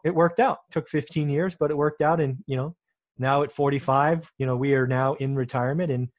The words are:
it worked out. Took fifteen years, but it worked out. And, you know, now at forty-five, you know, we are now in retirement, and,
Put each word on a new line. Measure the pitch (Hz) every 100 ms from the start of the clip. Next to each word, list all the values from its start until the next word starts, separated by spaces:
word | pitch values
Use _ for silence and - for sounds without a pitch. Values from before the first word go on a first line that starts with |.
| 156
it | 160
worked | 170 170
out. | 247 - _
Took | 165 151
fifteen | 156 147 160 147
years, | 143 185
but | 175 147
it | 147
worked | 151 151
out. | 151 165
And, | 143 131 -
you | 131
know, | 147 - _ _ _ -
now | 127 143
at | 143
forty-five, | - 139 139 135 135 147 165 160 -
you | 131
know, | 123
we | 139
are | 135 127
now | 131 131 147
in | 139 135
retirement, | 123 131 123 151 175
and, | 127 123